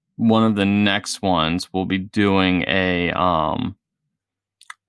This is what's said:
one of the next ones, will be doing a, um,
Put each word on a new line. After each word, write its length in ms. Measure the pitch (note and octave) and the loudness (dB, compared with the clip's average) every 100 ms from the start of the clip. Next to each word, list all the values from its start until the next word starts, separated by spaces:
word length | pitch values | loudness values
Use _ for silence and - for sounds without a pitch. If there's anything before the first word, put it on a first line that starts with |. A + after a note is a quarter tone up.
| _ - | _ -2
one 260 | A#2 A2 | 2 4
of 140 | A2 G#2 | 2 2
the 80 | G2 | 2
next 560 | G2+ G#2 G2+ - - | 2 2 0 -4 -6
ones, 500 | G2 E2+ D#2+ F2 - | -2 0 0 -2 -4
will 140 | F#2 F#2 | -6 -4
be 120 | F#2+ | -4
doing 680 | F#2+ G#2+ G2+ G2 F#2 F2+ - | -4 -2 0 2 2 0 0
a, 460 | F#2+ F#2 F2 F2 | 0 0 0 -2
um, 640 | - F2+ E2 D#2 D2+ F2+ G2 _ _ _ _ _ _ _ _ - - | 0 0 0 -2 -4 -6 -10 _ _ _ _ _ _ _ _ -20 -20